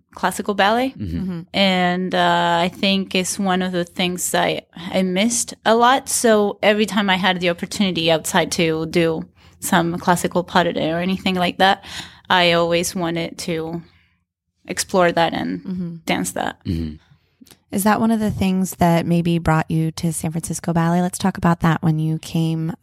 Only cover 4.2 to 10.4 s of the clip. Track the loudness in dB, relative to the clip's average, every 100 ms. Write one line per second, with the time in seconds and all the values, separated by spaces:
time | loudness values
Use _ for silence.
4.2 | -2 0 0 -2 -8 -14 -4 -2 0 0
5.2 | 0 -2 -6 -4 2 4 4 2 0 0
6.2 | 4 4 2 0 2 2 0 0 2 2
7.2 | 2 0 0 -2 -4 -2 0 0 2 2
8.2 | 2 0 0 0 0 0 0 0 0 0
9.2 | -8 _ -20 -12 0 2 2 0 0 0
10.2 | 0 -2